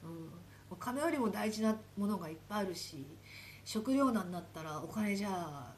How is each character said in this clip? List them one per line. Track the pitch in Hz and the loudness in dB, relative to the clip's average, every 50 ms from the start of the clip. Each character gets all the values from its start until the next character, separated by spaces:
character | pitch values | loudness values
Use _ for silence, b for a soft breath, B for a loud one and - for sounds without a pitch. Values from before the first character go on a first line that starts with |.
| - | -10
う | |
ん。 | 160 165 165 165 156 147 170 - B B B B B | -10 -8 -8 -8 -10 -12 -14 -14 B B B B B
お | 185 | -10
金 | 175 - 247 247 277 | -6 -4 -4 -2 2
よ | 302 339 | 2 2
り | 320 | 4
も | 285 240 214 | 4 2 2
大 | 190 214 208 220 | 2 2 0 0
事 | 214 214 | 2 4
な | 220 220 214 214 - - - | 4 4 4 2 -2 -8 -2
も | - 202 | 0 2
の | 202 214 | 2 2
が | 185 175 156 | 0 -2 -4
い | 160 | -6
っ | 160 - | -8 -8
ぱ | - 208 | -2 0
い | 214 | 0
あ | 202 | 0
る | 185 175 | 0 0
し、 | 160 - - - 143 135 143 160 - B B B B B B B B B | -4 -6 -8 -8 -8 -10 -10 -12 -16 B B B B B B B B B
食 | - - 220 220 262 262 | -4 -2 0 2 4 6
糧 | 269 277 262 | 8 8 8
難 | 233 208 180 | 6 4 2
に | 175 | 0
な | 180 180 | -4 -4
っ | 170 - - | -6 -6 -10
た | 165 | -8
ら | 156 160 151 156 | -6 -4 -4 -4
お | 165 | -4
金 | 160 - 214 214 208 202 | -2 0 2 4 4 4
じ | 196 202 | 2 2
ゃ | 208 190 180 170 156 147 143 131 - - | 0 0 0 -2 -4 -6 -8 -8 -10 -12